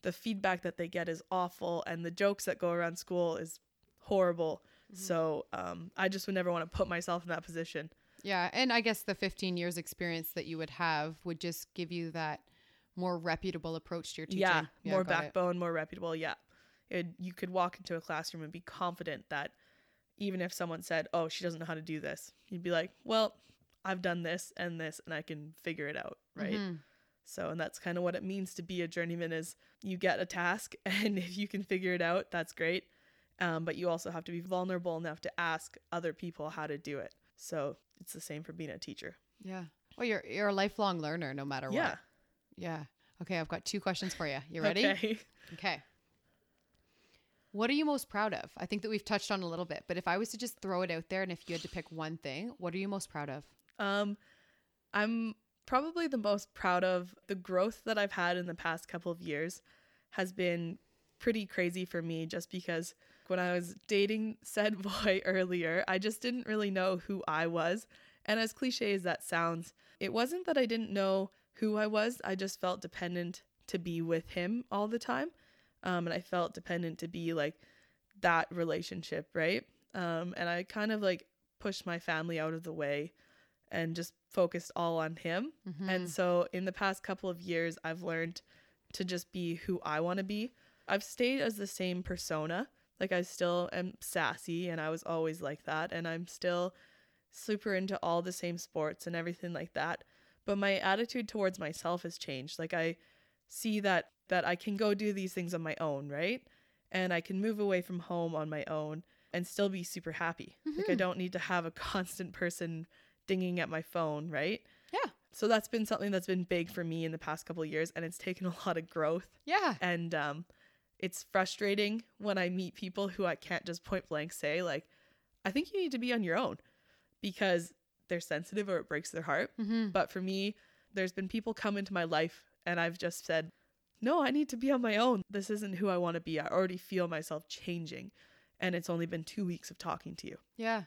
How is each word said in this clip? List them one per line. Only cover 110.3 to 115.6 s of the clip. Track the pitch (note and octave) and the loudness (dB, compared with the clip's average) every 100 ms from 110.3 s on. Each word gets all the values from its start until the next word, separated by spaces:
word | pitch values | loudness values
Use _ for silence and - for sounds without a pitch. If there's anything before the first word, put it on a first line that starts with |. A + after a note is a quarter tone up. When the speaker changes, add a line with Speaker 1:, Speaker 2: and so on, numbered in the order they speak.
| E3+ - - | -2 -10 -10
Speaker 1:
Like, | - D4+ | -8 -2
I | G#4 | 2
Speaker 2:
Mm-hmm. | C#4 | 4
Speaker 1:
don't | F#3 F#3 | 2 2
need | F3+ | -2
to | F3+ | -2
have | - F3+ E3 | 2 2 0
a | |
constant | - - G3 F3+ - F3+ | -6 -2 -2 -2 -4 -8
person | F3 F3 - E3+ E3 D#3+ - _ _ - | -2 -2 0 -4 -4 -8 -16 _ _ -2
dinging | F#3 F3+ F3 | 2 2 2
at | E3 | 0
my | D#3+ | -2
phone, | D#3+ F3 D#3+ D3+ D#3+ | -2 0 0 0 -2
right? | D3 D#3 G#3+ _ - - | 0 0 -2 _ -20 -6
Speaker 2:
Yeah. | G4+ C5+ - _ | -2 -2 -4 _
Speaker 1:
So | - G#3+ | -2 4
that's | A3 | 4